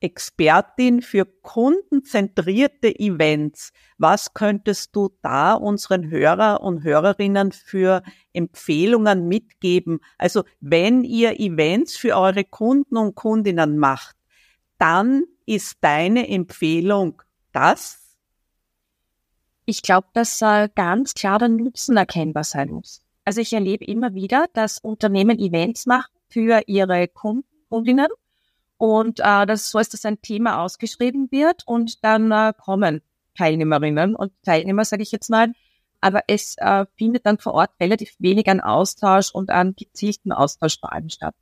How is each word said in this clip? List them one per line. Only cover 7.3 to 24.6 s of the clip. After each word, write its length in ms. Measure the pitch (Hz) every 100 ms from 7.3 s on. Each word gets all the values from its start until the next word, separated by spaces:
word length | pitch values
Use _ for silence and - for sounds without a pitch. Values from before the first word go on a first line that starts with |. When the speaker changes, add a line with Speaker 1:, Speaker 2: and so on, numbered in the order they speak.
| 196 196
Speaker 1:
für 500 | - - 190 185 185 185 - _
Empfehlungen 920 | 175 170 - - 151 196 233 208 190 175
mitgeben? 720 | 208 - _ 185 180 170 160 - -
Also 260 | 180 208 - _
wenn 420 | 143 165 190 254
ihr 360 | 240 226 226 214
Events 560 | 202 160 156 202 330 -
für 220 | 240 -
eure 260 | 190 190
Kunden 540 | 196 - 220 277 277 226
und 160 | 214 -
Kundinnen 600 | 220 220 202 170 151 151
macht, 380 | 139 131 - _ _ _ _ _ _ -
dann 440 | 165 175 226 277 349 _ -
ist 320 | 214 - -
deine 480 | 160 147 175 240 240
Empfehlung 920 | 190 175 - 160 165 180 202 180 - _ _ _
das? 640 | - - 233 - - _ _ _ _ _ _ _ _ _ _ _ _ _ _ _ _ -
Speaker 2:
Ich 160 | 208
glaub, 320 | - 185 -
dass, 280 | 233 233 -
äh, 260 | 214 208 208
ganz 420 | - 175 202 269 -
klar 240 | 202 208
der 100 | 240
Nutzen 480 | 226 240 - - 220
erkennbar 460 | 180 170 156 151
sein 260 | 156 143 139
muss. 320 | - - - _ _ -
Also 160 | 208
ich 100 | 226
erlebe 320 | 226 190 208
immer 300 | - 226 247
wieder, 320 | 190 190 262 339
dass 240 | -